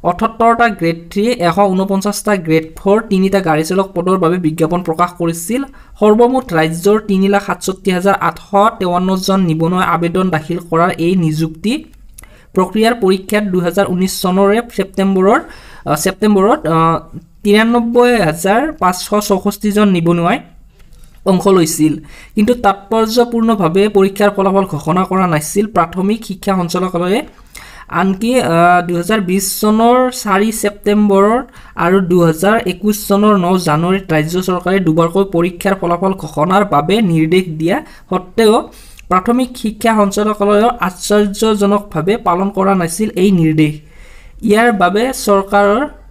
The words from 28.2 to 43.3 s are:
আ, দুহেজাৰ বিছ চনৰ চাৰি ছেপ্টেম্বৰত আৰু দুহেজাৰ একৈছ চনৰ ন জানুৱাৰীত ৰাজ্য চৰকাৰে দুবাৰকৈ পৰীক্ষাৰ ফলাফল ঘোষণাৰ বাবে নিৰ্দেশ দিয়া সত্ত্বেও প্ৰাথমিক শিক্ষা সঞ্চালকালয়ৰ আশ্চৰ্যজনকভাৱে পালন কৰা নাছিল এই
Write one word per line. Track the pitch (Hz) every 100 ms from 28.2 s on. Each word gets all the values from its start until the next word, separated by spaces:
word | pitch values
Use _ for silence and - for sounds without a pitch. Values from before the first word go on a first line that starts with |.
| 226 254
আ, | 190 165 175 175 175
দুহেজাৰ | 175 175 220
বিছ | 180 190 190 -
চনৰ | 214 214 233 247 254
চাৰি | 247 208 196 214
ছেপ্টেম্বৰত | 220 208 202 - 208 208 196 202 240 - - - -
আৰু | 170 190
দুহেজাৰ | 180 180 170 156 190 226 185
একৈছ | 185 208 208 -
চনৰ | 202 214 202
ন | 175 185
জানুৱাৰীত | 170 151 170 190 190
ৰাজ্য | 160 156 180
চৰকাৰে | 185 180 175 196
দুবাৰকৈ | 170 160 165 180
পৰীক্ষাৰ | 196 170 175 175 196 190
ফলাফল | 175 175 190
ঘোষণাৰ | 190 151 - 156 185
বাবে | 202 147 156 208
নিৰ্দেশ | 202 165 160 180 180
দিয়া | 156 160 202 - - -
সত্ত্বেও | 185 - - 220 233 320 - - - -
প্ৰাথমিক | 185 185 240 254 -
শিক্ষা | 220 214 233 220
সঞ্চালকালয়ৰ | 202 202 208 208 202 208 233 -
আশ্চৰ্যজনকভাৱে | 180 - - 208 208 196 220 214 202 202 202 156 165 233
পালন | 185 175 196
কৰা | 196 190
নাছিল | 190 165 165 214
এই | - 190